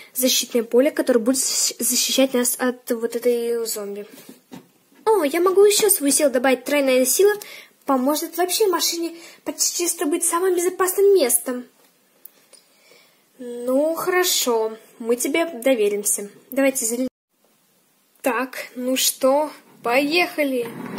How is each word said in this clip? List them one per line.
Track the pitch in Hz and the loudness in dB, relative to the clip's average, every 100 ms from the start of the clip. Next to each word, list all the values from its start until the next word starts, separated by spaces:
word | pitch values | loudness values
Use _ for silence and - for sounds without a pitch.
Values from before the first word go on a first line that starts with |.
| - - | -12 -2
защитное | 247 - - 240 | 0 0 -2 -2
поле, | 226 233 285 | 0 2 2
которое | 302 285 247 | 2 2 2
будет | 220 262 | 2 0
защ-, | - - - - | -2 -2 -2 -2
защищать | 233 247 - 254 269 | -2 -2 0 2 2
нас | 254 247 - | 0 -2 -2
от | 254 247 - | -4 -4 -4
вот | 233 233 240 | -4 -4 -2
этой | 240 240 233 233 226 | -2 0 -2 -4 -6
зомби. | 214 202 202 202 - - - _ - - _ _ _ - | -8 -10 -12 -14 -20 -20 -20 _ -20 -20 _ _ _ 0
О, | 427 | 2
я | 294 320 | 2 2
могу | 349 370 | 2 6
ещё | 415 403 427 | 6 6 2
свою | - 285 | 2 0
силу | 277 294 | 2 2
добавить. | 247 262 254 | 2 2 0
Тройная | - 285 269 254 254 | 0 0 2 2 2
сила | - 392 415 - - - _ - | 4 4 2 -6 -20 -20 _ -2
поможет | 269 254 302 320 - | 0 0 -2 -4 -4
вообще | 359 - 427 | -2 0 0
машине | 339 - 339 330 330 - - | 0 -2 -4 -6 -8 -20 -16
почти | - 294 - - 349 | -10 -4 -2 -2 -4
что | - 294 | -2 -2
быть | 339 | -2
самым | - 339 381 349 | 0 0 0 0
безопасным | 349 359 370 381 403 381 | 0 0 -2 2 4 6
местом. | 254 - - 247 247 _ _ _ _ _ - _ _ - _ _ _ - _ _ _ - | 4 0 -4 -8 -10 _ _ _ _ _ -20 _ _ -20 _ _ _ -20 _ _ _ -18
Ну, | 247 240 240 262 302 320 | -14 -10 -2 0 0 -2
хорошо, | 359 359 359 - - 233 220 220 - - | 0 0 2 0 0 0 -2 -6 -18 -8
мы | 226 247 | -2 -2
тебе | 277 330 330 | 0 0 -2
доверимся. | 254 269 247 208 202 208 - 202 - - | -2 0 2 2 0 -2 -4 -6 -16 -8
Давайте | 254 269 269 233 | 0 0 0 -4
залезем. | 233 254 - _ _ _ _ _ _ _ _ _ _ | -2 -4 -6 _ _ _ _ _ _ _ _ _ _
Так, | 277 233 262 - - 247 | -4 -2 -4 -8 -14 -8
ну | 254 262 | -4 -2
что, | - - 262 277 302 - - - | -2 0 2 2 0 -6 -20 -10
поехали! | 233 247 285 339 349 - 285 262 233 - - | -2 0 2 0 0 -2 -2 -2 -6 -8 -8